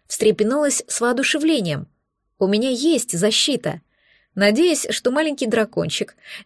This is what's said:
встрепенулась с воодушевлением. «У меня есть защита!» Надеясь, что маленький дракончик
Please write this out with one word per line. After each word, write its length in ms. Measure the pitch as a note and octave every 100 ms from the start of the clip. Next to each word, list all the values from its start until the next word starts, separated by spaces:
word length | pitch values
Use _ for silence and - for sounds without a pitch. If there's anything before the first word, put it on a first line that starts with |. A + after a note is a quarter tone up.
| -
встрепенулась 800 | - A3 G#3 G#3 C#4+ C#4+ - -
с 140 | -
воодушевлением. 880 | A#3+ B3 C4+ D#4 D#4 D4+ E3+ C#3+ C#3+ _ _ _ _ -
«У 80 | F#3+
меня 220 | G#3 C4
есть 500 | B3 D4+ D4 - E3+
защита!» 640 | G#3+ G#3+ - C4+ - E3+ - _ _ _ _
Надеясь, 520 | F#3+ G3+ A3 F4+ D4 -
что 220 | G#3+ B3
маленький 340 | C#4 D#4 C#4+ A#3
дракончик 680 | A#3 A3 - E3 - - - - -